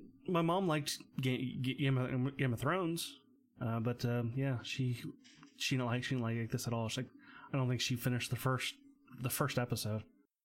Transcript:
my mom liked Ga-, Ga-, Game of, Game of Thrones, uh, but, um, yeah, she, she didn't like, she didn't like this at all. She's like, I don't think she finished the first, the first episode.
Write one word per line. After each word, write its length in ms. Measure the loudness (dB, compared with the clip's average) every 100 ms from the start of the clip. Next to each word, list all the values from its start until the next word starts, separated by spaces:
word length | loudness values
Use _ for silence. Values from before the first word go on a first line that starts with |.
| -8 -10 0
my 140 | 2
mom 260 | 4 4 4
liked 320 | 2 0 -6 -8 -2
Ga-, 360 | 0 0 -2 -2
Ga-, 140 | -2 0
Game 220 | 2 2
of, 400 | 2 0 0 0
Game 160 | 0
of 60 | 2
Thrones, 600 | 2 2 0 -2 -6 -10 -20 _ _ -6
uh, 180 | -2 0
but, 260 | 0 0 0
um, 260 | 0 0 0
yeah, 240 | 0 0
she, 380 | -2 -2 0 -2 -6 -12 -20 -20 -20 -6
she 180 | 0 0
didn't 120 | 2
like, 160 | 0
she 120 | 0 0
didn't 80 |
like 260 | 0 0 0
this 160 | -2 0
at 60 |
all. 140 | 0 0
She's 100 | -2
like, 120 | -6 -10 -20 -20 -4
I 40 | 0
don't 100 | 2
think 140 | 2
she 140 | 0 0
finished 340 | 2 0 0
the 60 | 0
first, 380 | 2 0 -2 -6 -16 -20 -20 -6
the 80 | -2
first 280 | 2 2 2
episode. 440 | 0 0 0 -2 -4 -16 _ _